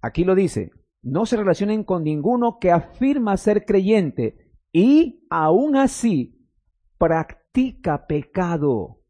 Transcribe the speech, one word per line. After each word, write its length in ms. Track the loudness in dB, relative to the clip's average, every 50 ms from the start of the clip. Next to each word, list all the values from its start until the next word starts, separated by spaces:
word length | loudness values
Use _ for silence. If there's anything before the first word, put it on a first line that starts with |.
Aquí 220 | -10 -8 -4 -2 0
lo 120 | 2 2
dice, 360 | 2 2 0 -2 -4 -8 -8 _ _ _ _ _ _
"No 240 | _ -6 -4 -4 -2
se 120 | -2 -2 -2
relacionen 460 | 0 0 0 0 0 -2 -2 -4 -2
con 200 | -4 -4 -2 -2
ninguno 560 | -4 -4 -2 -2 -2 0 0 0 -2 -2 -2
que 120 | 0 2
afirma 640 | 2 2 0 -4 -8 -2 -2 0 0 0 0 -2 -2 0
ser 280 | 0 0 0 0 0
creyente 880 | 0 0 2 2 4 2 2 2 0 -4 -4 -6 -6 -6 _ _ _ _ _ _ _
y 540 | _ 2 4 6 6 4 4 2 -4 _ _ _
aún 440 | -4 0 2 2 2 2 2 2 2
así 720 | 2 2 0 -2 -2 -2 -2 0 0 -2 -6 _ _ _ _ _ _ _ _ _ _ _ _ _ _
practica 1040 | 0 0 0 0 -4 -6 -12 _ _ _ _ -2 -2 -2 -4 -8 _ -6 -6 -6 -6
pecado 960 | _ -6 -6 -6 _ _ -6 -4 -4 -4 -2 -2 -2 -2 -2 -4 -8 -14 _ _ _